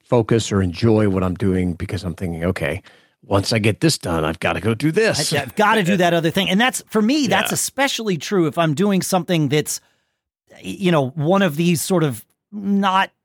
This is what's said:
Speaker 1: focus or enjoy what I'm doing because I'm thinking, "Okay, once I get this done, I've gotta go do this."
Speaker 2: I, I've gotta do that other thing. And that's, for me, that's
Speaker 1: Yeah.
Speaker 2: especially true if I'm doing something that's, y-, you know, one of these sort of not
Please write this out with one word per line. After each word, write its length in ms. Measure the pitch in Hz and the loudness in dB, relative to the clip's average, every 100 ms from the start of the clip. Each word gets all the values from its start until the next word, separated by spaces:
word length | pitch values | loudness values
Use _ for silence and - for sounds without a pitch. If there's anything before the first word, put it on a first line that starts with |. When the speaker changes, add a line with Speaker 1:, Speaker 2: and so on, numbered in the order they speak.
Speaker 1:
focus 480 | - 123 107 113 - | 0 0 2 0 2
or 100 | 101 | 0
enjoy 480 | 92 82 117 107 104 | 0 2 2 4 4
what 140 | 92 | 2
I'm 100 | 92 87 | -2 -2
doing 380 | 98 92 90 | 0 0 0
because 300 | 85 95 95 | -4 -6 -6
I'm 100 | 90 | -6
thinking, 300 | 78 92 82 | -6 -8 -4
"Okay, 380 | 85 92 71 82 - _ _ _ | -2 -2 -4 -6 -10 _ _ _
once 280 | - 101 98 | -4 -2 0
I 80 | 113 | 0
get 220 | 107 101 | 0 2
this 160 | 165 - | 0 0
done, 260 | - 82 | -2 -2
I've 160 | 78 85 | -2 -2
gotta 220 | 92 82 | -2 -2
go 120 | 98 | -2
do 180 | 113 147 | -2 -2
this." 420 | 160 220 - 151 | 0 0 0 -2
Speaker 2:
I, 80 | 143 | -4
I've 140 | 131 - | -4 0
gotta 280 | 208 220 | 2 2
do 140 | 170 196 | 2 2
that 160 | 175 | 2
other 160 | 170 160 | 2 0
thing. 180 | 196 175 | 0 0
And 120 | 185 | 0
that's, 220 | 247 - - | 0 -2 -4
for 140 | 220 | 0
me, 260 | 214 302 247 | 2 2 0
that's 240 | 190 - | 0 0
Speaker 1:
Yeah. 40 | 180 | -4
Speaker 2:
especially 640 | - - 277 - 220 175 | -4 -2 -2 -2 -4 -4
true 300 | - 202 160 | -2 0 0
if 100 | 147 | 0
I'm 180 | 165 139 | 0 2
doing 260 | 202 190 | 2 0
something 480 | - 185 170 170 147 | 0 -2 0 0 2
that's, 320 | 151 - - _ _ _ _ _ _ _ | 0 -2 -6 _ _ _ _ _ _ _
y-, 80 | - | -16
you 300 | 185 185 185 | -12 -2 2
know, 180 | 165 127 | 2 0
one 320 | 156 147 196 | -2 0 2
of 140 | 196 147 | 2 2
these 260 | 170 170 | 0 0
sort 220 | - 185 | 0 0
of 200 | 156 110 - _ _ | 0 -2 -12 _ _
not 600 | 208 196 202 196 190 190 _ | -8 -2 0 2 2 0 _